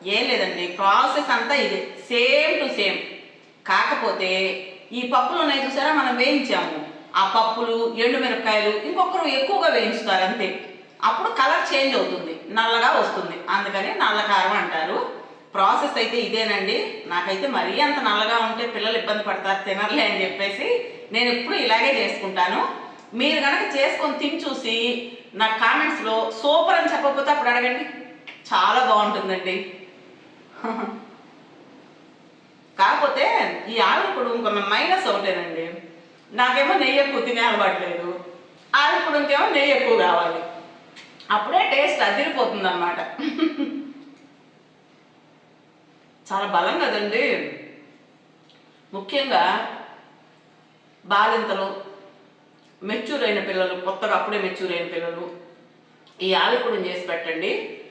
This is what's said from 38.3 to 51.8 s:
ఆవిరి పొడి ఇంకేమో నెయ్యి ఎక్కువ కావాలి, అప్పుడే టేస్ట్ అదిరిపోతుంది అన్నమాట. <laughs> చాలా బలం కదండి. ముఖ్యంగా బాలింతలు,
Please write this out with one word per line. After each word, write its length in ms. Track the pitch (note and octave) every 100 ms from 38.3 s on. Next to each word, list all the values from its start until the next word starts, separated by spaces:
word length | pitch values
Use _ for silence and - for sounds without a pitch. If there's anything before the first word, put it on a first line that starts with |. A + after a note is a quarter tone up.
| - - - -
ఆవిరి 280 | C4+ D4 E4
పొడి 140 | D#4+ D4
ఇంకేమో 280 | C#4+ C#4+ -
నెయ్యి 260 | C#4+ C#4 B3+
ఎక్కువ 200 | A#3 G#3+
కావాలి, 420 | - E3+ - - - - - - - - - - -
అప్పుడే 300 | G#3 G#3 F4 -
టేస్ట్ 320 | C#4 D4 D4
అదిరిపోతుంది 640 | G#3+ G3+ D4+ C4+ A3 G#3 F#3+
అన్నమాట. 300 | F3 F3 E3+ E3 -
<laughs> 640 | D4+ D4 D#4+ - - - - - - - - - - _ _ _ _ _ _ _ _ - _ _ _ _ _ _ _ _ -
చాలా 200 | G3 G3
బలం 300 | F3+ F3 F4
కదండి. 460 | - G#3+ G#3 A3+ C4+ - - - - - - - - _ _ _ _ - _ _ _
ముఖ్యంగా 520 | G3 G3 C#4+ C#4 G3 F3+ - - - - - - - - _ _ _ _ _ _ _
బాలింతలు, 640 | F3+ G3+ A3+ A3+ G#3 G3 G3 -